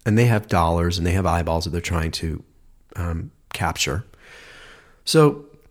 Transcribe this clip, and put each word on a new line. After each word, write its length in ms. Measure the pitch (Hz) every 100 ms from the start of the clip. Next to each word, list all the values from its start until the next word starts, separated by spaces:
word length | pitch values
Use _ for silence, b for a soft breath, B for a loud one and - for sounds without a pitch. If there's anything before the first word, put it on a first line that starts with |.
and 140 | - 107
they 80 | 120
have 220 | 110 -
dollars 500 | 92 82 85 87 90
and 80 | 87
they 60 |
have 140 | 92 90
eyeballs 380 | 85 82 82
that 60 | 85
they're 100 | 85
trying 300 | - 85 80
to, 300 | - 82 76 - _ - - _ -
um, 340 | 87 82 - - _
capture. 520 | - 85 76 - 76 - B B B B B B B B B
So 420 | - 160 151 143 - - -